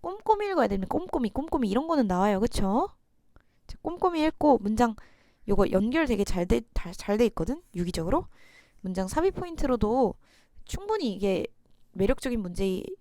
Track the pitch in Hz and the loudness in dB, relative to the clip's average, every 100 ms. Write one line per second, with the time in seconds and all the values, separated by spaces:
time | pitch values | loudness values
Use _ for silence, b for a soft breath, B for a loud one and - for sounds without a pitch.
0 | 330 403 - 427 415 359 220 196 185 - | -8 -8 0 0 2 0 0 0 -2 -4
1 | 370 320 226 - 311 311 226 202 320 320 | -4 -2 -2 -4 -4 -2 0 0 0 2
2 | 220 180 202 196 233 - 196 208 392 - | 2 2 2 2 0 0 0 2 0 -6
3 | _ _ _ - b b b - - 349 | _ _ _ -20 b b b -10 -8 0
4 | 381 339 311 - 302 254 196 220 240 220 | 0 2 0 2 4 4 2 2 0 0
5 | b b b b - 202 196 190 214 302 | b b b b 0 2 4 4 2 2
6 | 311 214 202 185 180 233 233 - 175 180 | 0 0 0 0 2 0 0 -6 -6 -10
7 | - 208 233 - 160 294 - 175 175 - | -2 2 2 2 -4 -4 -8 -4 -4 -2
8 | 170 180 175 b b b b b 185 185 | 0 0 -2 b b b b b -8 -4
9 | 190 302 359 359 359 330 277 247 208 247 | -2 0 0 -2 -10 -2 0 2 2 2
10 | 226 - b b b b - - 403 427 | 2 -2 b b b b -10 -10 -4 -2
11 | 277 196 196 190 - _ _ _ - - | -2 -2 0 0 -2 _ _ _ -20 -2
12 | 196 269 262 240 190 180 196 185 - 381 | 0 2 0 -4 -4 -2 -2 -2 -6 -14